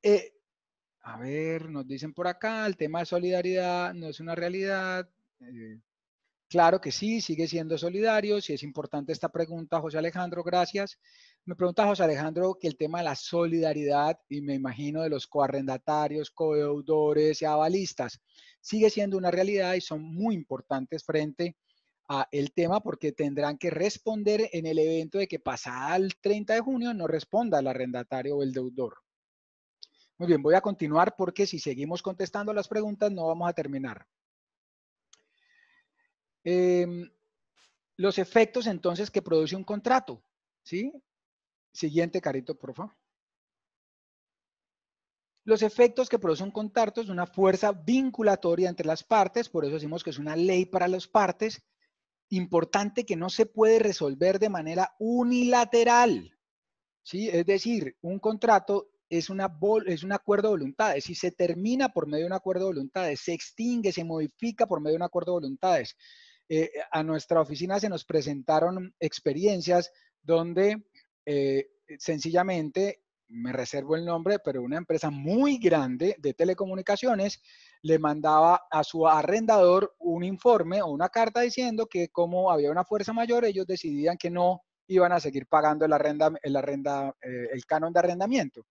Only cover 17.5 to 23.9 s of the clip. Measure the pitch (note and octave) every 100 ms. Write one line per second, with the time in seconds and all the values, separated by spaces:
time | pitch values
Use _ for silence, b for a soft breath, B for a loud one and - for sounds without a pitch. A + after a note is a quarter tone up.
17.5 | D3+ D#3 F#3+ F#3 - A#2+ - _ b b
18.5 | b - G#3+ G#3+ G#3+ G3+ F#3+ F3+ F3 F#3+
19.5 | G3+ F3+ F#3 - D#3 D#3+ E3 A3+ G3 C#3+
20.5 | C3 - C3+ C3 D#3+ - D#3 D3+ C#3 E3+
21.5 | - _ _ _ _ - C#3+ C3 C#3+ C#3
22.5 | - E3+ G3+ F#3 D3 D3+ C#3+ D3 C#3 D3
23.5 | D3 E3+ D#3 G3